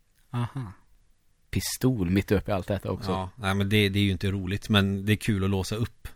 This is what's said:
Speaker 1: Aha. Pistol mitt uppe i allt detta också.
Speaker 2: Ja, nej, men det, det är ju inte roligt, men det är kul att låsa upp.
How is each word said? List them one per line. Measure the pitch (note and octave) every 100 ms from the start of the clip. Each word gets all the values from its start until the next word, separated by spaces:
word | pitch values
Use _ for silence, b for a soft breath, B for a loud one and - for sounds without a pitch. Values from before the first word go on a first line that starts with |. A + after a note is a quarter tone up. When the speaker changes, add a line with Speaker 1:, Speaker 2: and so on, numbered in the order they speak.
| _ _ _
Speaker 1:
Aha. | B2 A#2 C#3 G#2 - _ _ _ _ _ _ _
Pistol | - - - C3 A#2+ F2
mitt | G2 -
uppe | G2 -
i |
allt | F#2+ -
detta | G2 G#2
också. | G2 G2
Speaker 2:
Ja, | F#2 F#2 -
nej, | F#2+ G2
men | G2
det, | G#2+ G2+
det | G2+
är |
ju | G2+
inte | F2+ G2
roligt, | G2 F2+ G2+ -
men | G#2 G2 G2 G2+
det |
är | G#2
kul | - G2
att | F#2+
låsa | F#2+ F2+ G#2+
upp. | A#2 - -